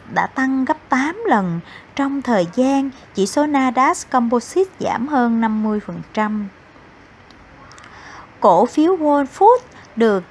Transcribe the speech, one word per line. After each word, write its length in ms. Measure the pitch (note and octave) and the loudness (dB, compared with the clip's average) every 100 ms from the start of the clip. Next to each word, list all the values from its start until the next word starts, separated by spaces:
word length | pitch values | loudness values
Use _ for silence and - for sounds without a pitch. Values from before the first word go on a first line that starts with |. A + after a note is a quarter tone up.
| - | -6
đã 140 | E3+ F3+ | -4 -2
tăng 380 | - C4 C4 C4 | -2 -2 0 -2
gấp 120 | D#4 - | -4 -2
tám 340 | C4 C#4+ G4 A4+ | -2 -2 -4 0
lần. 320 | A3+ F3+ E3+ - - - - | 0 0 -4 -8 -18 -12 -4
Trong 260 | C#4 C#4 | -4 -4
thời 260 | B3+ G#3+ E3+ A#3+ | -2 0 0 0
gian, 340 | C4 C#4 C4+ - - | 0 0 -2 -8 -10
chỉ 120 | - G3 | -4 -2
số 200 | D4 D4 | 0 0
Nasdaq 600 | C#4 C4 B3 C#4 F4+ - | 0 0 2 2 0 -2
Composite 580 | B3+ A#3 A#3+ - F4+ F#4+ - | -2 0 0 -2 -2 -2 -2
giảm 280 | - A3 C#4 | -4 -4 -2
hơn 340 | C#4 A#3+ A3+ | 0 0 0
năm 220 | A3+ G#3+ | 0 -2
mươi 160 | G#3+ G#3 | -2 -4
phần 220 | - E3+ - | -6 -12 -8
trăm. 340 | - G#3+ G#3+ G3+ - - - - - - - - - - - - - - - - - - - | -4 -4 -4 -8 -14 -20 -20 -20 -20 -20 -20 -20 -20 -20 -20 -20 -20 -20 -20 -20 -20 -20 0
Cổ 260 | G#3+ F3 A#3+ | 4 4 2
phiếu 320 | - D#4+ F#4 | 2 0 2
Whole 280 | D4+ C#4+ C4+ - | 0 0 -2 2
Foods 220 | G4+ B4 - - - A3+ | 4 4 0 -18 -14 0
được 280 | A3+ G3 F3+ | 2 2 0